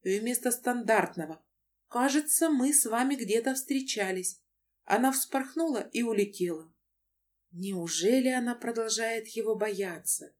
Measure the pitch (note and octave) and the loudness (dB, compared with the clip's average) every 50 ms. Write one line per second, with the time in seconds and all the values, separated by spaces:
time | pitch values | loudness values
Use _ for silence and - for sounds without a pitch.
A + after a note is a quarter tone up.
0 | _ F#3 F#3+ G#3 A3 A#3+ B3 A#3+ - B3+ A3+ - - B3 B3 A#3+ G#3+ F#3+ A3 G#3 | _ 0 -2 0 0 -2 -2 0 0 -2 -2 0 -2 -2 -2 -2 2 2 4 4
1 | F3+ F3 - F3 D#3+ D3+ D#3+ - _ _ _ _ _ _ _ _ _ _ - B3 | 4 0 -4 -8 -8 -8 -10 -14 _ _ _ _ _ _ _ _ _ _ 0 2
2 | B3+ C#4 C4 D4+ D4 - - - E4 D#4+ D4+ B3+ B3+ C#4 D4 - - A3+ A3 A#3 | 2 4 4 2 2 2 2 2 4 4 4 4 4 4 4 4 2 2 0 0
3 | B3+ C4+ C#4+ C4 A#3 F#3+ G#3 A#3 A3+ C4+ C4 C4 - - C#4 C4+ C4 - - A3 | 2 2 0 -2 0 0 0 2 2 0 -2 -2 -4 -2 -2 -2 -2 -4 -4 -2
4 | G3+ F#3+ F#3+ F#3 F#3 - - _ _ _ _ _ _ _ _ _ _ - - A3+ | -2 -2 -2 -4 -4 -6 -8 _ _ _ _ _ _ _ _ _ _ 0 2 4
5 | B3 C4 C4+ C4+ - - - C4+ C4 C4 - D#4+ E4 E4 C4+ G#3+ - - - A3+ | 4 2 2 0 -4 -2 -2 -2 -2 -2 -2 -2 0 0 0 -2 -4 -2 -2 -2
6 | A#3+ A#3 A3 G3+ G3+ G3+ - - F3+ F3 E3 D#3 D#3+ E3 _ _ _ _ _ _ | 0 2 2 2 2 0 0 -4 -2 -2 -2 -6 -10 -16 _ _ _ _ _ _
7 | _ _ _ _ _ _ _ _ _ _ F3 E3+ F#3 G3 G3 F3+ E3+ E3+ E3 D#3+ | _ _ _ _ _ _ _ _ _ _ -12 -8 -6 -4 -4 -4 -4 -4 -4 2
8 | E3+ G#3 B3 C4+ B3 B3+ B3+ B3+ A#3+ A#3+ A#3+ A#3 - A#3+ A#3 A3+ A3+ A3+ G#3 G#3+ | 4 4 4 6 4 2 0 0 -2 -2 -4 -4 -6 -6 -4 -4 -4 -2 -2 -2
9 | A3+ A3+ A3+ A3+ A3 - - A3+ G#3+ G#3+ A3 F#3+ G#3 G#3+ G3+ F#3+ G3 F#3 E3+ D#3+ | -2 -2 -4 -4 -6 -6 -6 -4 -2 -2 0 0 0 -2 -2 -2 -4 -4 -6 -6
10 | - - - - D3+ D3 _ | -4 -4 -4 -4 -4 -14 _